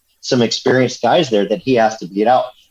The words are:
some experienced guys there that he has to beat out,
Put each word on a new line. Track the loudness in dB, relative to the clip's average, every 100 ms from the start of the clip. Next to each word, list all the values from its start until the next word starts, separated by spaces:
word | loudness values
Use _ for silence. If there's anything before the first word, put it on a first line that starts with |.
| _ _
some | -2 0
experienced | 0 0 0 2 0 0
guys | 0 0 2
there | 0 0
that | -2
he | 0
has | 2 0 -2
to | -8
beat | -2 2
out, | 2 0 -10 _